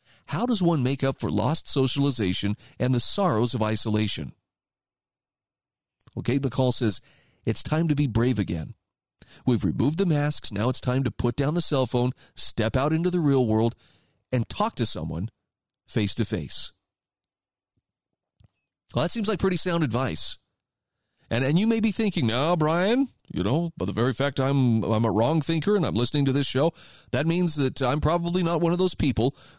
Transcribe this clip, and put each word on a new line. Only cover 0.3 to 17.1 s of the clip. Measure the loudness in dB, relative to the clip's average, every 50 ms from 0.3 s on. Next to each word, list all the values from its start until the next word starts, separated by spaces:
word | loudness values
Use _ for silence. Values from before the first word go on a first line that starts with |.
| -4 -2 0
does | 0 0 2
one | 2 2 2 2
make | 2 0 0 0 0
up | -2 -2 -2
for | -4 -2
lost | 0 0 0 0 0 -2 -4 -2
socialization | 0 0 0 0 2 0 0 0 0 0 0 0 0 0 -2 -2 -4 -4 -8 -14 -6 -2
and | 0 0 2
the | 0
sorrows | 0 0 0 0 0 2 2 2 0 0
of | 0 -2
isolation? | 0 0 0 -2 -2 0 0 0 0 0 -2 -6 -8 -10 -14 _ _ _ _ _ _ _ _ _ _ _ _ _ _ _ _ _ _ _ _ _ _ _ _ _ _ _ _ _ _ _ _ _ _ _ -12
Well, | -6
Kate | -2 0 0 0
McCall | 0 -2 0 0 0 2
says, | 2 2 0 0 0 -2 -8 -14 -20 _ _ _ _ _ -4
It's | -4 -2 -2
time | -2 -2 0 0 2 2
to | 2
be | 0 0
brave | 0 2 2 2 2 2 0
again. | -2 -2 -4 -6 -8 -10 -14 _ _ _ _ _ _ _ _ -20 -20 -20 -14 -6 0
We've | 0 0 2 2
removed | 0 0 0 0 0 0 0
the | 0
masks. | 2 2 2 0 -2 -4 -4 -6 -6
Now | -4 -2 -2 -2
it's | -2 -2
time | -2 -2 0 0 0
to | -2
put | -4 -2 -2 -2 -2
down | 0 -2 -2 0
the | -2
cell | -2 0 0 0 0
phone, | 0 0 0 0 0 -4 _ -14 -16 -10
step | -6 -6 -4 -2 0 0 0 0
out | 0 0 0
into | 0 0 0 0
the | 0 2
real | 2 4 4 4 4
world, | 2 2 2 2 0 -2 _ _ _ _ _ _ _ _ _ _ -4 -2
and | -2 -2 -2
talk | -2 -2 -2 -2 -2
to | -2 -2
someone | -2 -2 -4 -6 -6 -6 -6 -6 -8 -10 _ _ _ _ _ _ _ _ _ _
face | -6 -2 -2 0 0 0
to | -2 -2
face. | -2 -2 -4 -4 -6 -6 -6 -8 -8 -10 _ _ _ _ _ _ _